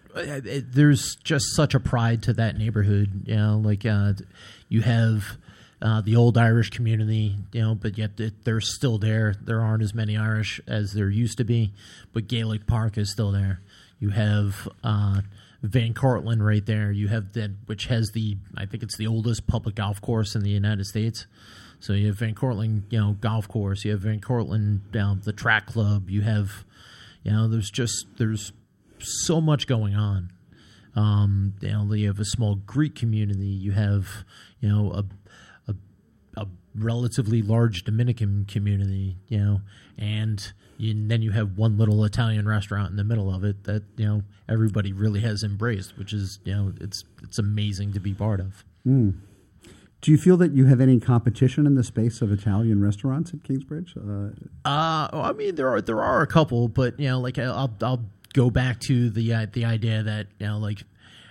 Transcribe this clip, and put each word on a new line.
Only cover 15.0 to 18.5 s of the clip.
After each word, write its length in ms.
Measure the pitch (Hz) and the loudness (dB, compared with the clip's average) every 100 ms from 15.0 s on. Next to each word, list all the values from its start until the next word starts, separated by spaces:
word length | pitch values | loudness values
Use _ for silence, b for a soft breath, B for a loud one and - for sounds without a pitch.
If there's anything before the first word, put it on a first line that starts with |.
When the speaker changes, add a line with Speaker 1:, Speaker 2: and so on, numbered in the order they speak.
| 101 98 101 b b b | 2 0 -2 b b b
Speaker 1:
Van 300 | 107 123 117 | -2 0 0
Cortlandt 480 | 113 135 117 92 113 104 | 0 0 0 0 0 2
right 200 | 104 101 | 2 0
there. 260 | 107 104 | -2 0
You 160 | 101 104 | 0 0
have 240 | 113 98 | -2 -4
that, 180 | - 104 101 113 | -6 -8 -8 -12
which 180 | 107 - | -10 -2
has 260 | 117 110 | -2 0
the, 240 | 113 110 101 - | -2 -4 -6 -10